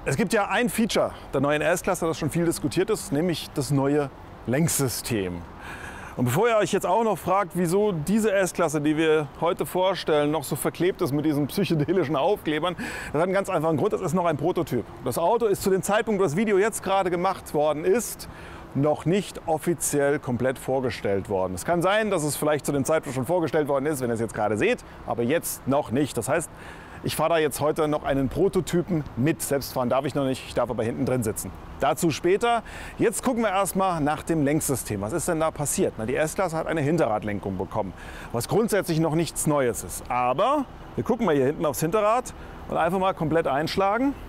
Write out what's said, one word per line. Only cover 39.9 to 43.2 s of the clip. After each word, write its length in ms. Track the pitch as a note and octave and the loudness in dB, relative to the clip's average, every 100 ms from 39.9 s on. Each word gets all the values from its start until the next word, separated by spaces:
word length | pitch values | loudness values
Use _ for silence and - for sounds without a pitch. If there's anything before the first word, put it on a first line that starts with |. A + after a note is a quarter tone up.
| - - | -10 -4
Aber 560 | B2 B2 C3 A3+ D4 B3+ - - | 0 2 2 2 0 -2 -10 -10
wir 80 | - | -6
gucken 240 | A#2 A3+ G#3+ | -2 0 2
mal 80 | |
hier 120 | D3 C3 | 4 2
hinten 200 | D#3 D#3+ | 2 -2
aufs 140 | B2+ | 0
Hinterrad 520 | D#3+ A3 G#3 A#3 - - - - - | 0 2 4 2 -2 -14 -16 -14 -6
und 80 | D#3 | 0
einfach 240 | E3 F#3+ | 0 2
mal 140 | F#3+ | 0
komplett 340 | F#3 | 0